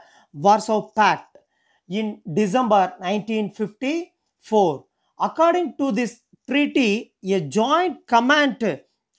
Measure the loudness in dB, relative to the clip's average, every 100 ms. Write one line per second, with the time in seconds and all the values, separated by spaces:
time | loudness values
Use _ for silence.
0 | -10 _ _ -2 2 2 2 -4 -2 0
1 | 2 0 -6 -20 _ _ _ _ -10 -6
2 | -6 -8 -6 -2 0 0 2 2 2 -2
3 | -4 -4 -4 -4 -4 -6 -10 -6 -6 -6
4 | -8 _ _ _ -2 2 2 -2 -10 _
5 | _ -8 -6 0 2 2 -2 -4 -4 -2
6 | -4 -6 _ _ -4 -2 0 2 2 0
7 | -4 _ -4 -2 -2 -2 2 2 0 -4
8 | 0 2 4 2 2 0 -4 -4 _ _
9 | _